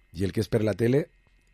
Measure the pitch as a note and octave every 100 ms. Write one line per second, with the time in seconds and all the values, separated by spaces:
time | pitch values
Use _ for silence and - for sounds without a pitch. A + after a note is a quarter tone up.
0 | _ E2 F#2+ A2 G#2 A#2 G#2+ G2 A#2 C3
1 | - _ _ _ _